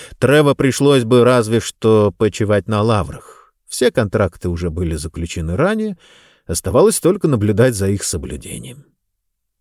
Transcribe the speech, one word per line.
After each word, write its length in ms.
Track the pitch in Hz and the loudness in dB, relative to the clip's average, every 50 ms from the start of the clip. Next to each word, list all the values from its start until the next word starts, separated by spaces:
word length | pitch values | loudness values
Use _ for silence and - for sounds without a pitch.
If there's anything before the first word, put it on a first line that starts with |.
| - - - - | -20 -18 -8 -2
Трево 340 | - 120 139 151 147 143 135 | 0 4 4 4 4 4 2
пришлось 520 | - 135 131 120 - 139 143 143 131 117 | 2 0 -2 0 2 2 4 4 4 2
бы 200 | 110 123 123 117 | 4 4 4 6
разве 360 | 120 127 123 110 110 117 113 | 6 4 2 2 0 0 -2
что 520 | - - - - - 110 110 107 104 101 - | -2 -4 -10 -2 0 2 4 4 4 2 0
почивать 520 | - 113 104 - - 110 101 104 101 87 - | 0 -2 -2 0 -2 -2 0 0 -2 -2 -2
на 140 | 107 104 107 | -2 -2 0
лаврах. 720 | 117 113 101 82 71 78 - - - - - _ _ _ _ _ | 0 0 0 -2 -6 -10 -16 -18 -20 -20 -20 _ _ _ _ _
Все 240 | - - - 247 233 | -14 -4 -2 -2 0
контракты 600 | - - 113 98 - 107 101 87 - - - 90 | 0 0 -2 -2 0 0 -2 -2 -2 -6 -6 -6
уже 180 | 87 82 90 85 | -6 -4 -4 -6
были 280 | 80 - 90 82 82 | -4 -4 -4 -4 -4
заключены 600 | 76 76 80 - - 82 80 - 87 80 80 87 | -6 -8 -10 -8 -8 -10 -8 -6 -8 -6 -4 -2
ранее, 400 | 95 156 196 220 220 214 214 185 _ _ _ _ _ _ _ _ _ _ | 0 0 0 0 -2 -4 -6 -8 _ _ _ _ _ _ _ _ _ _
оставалось 540 | - 87 - - 92 95 131 185 220 - - | -8 -8 -6 -4 -2 2 4 4 4 2 2
только 260 | - 160 202 196 - | 0 0 0 2 0
наблюдать 480 | 160 135 110 104 104 104 92 135 131 120 | 0 0 0 0 0 2 2 2 2 2
за 140 | 95 98 98 | 0 -2 -2
их 160 | 101 98 - | -2 -2 -4
соблюдением. 800 | - - 82 69 - 76 69 - - - 57 58 131 - - - _ _ _ _ _ _ _ _ _ _ _ _ _ _ _ | -6 -8 -8 -8 -10 -12 -12 -12 -14 -16 -14 -16 -16 -18 -20 -20 _ _ _ _ _ _ _ _ _ _ _ _ _ _ _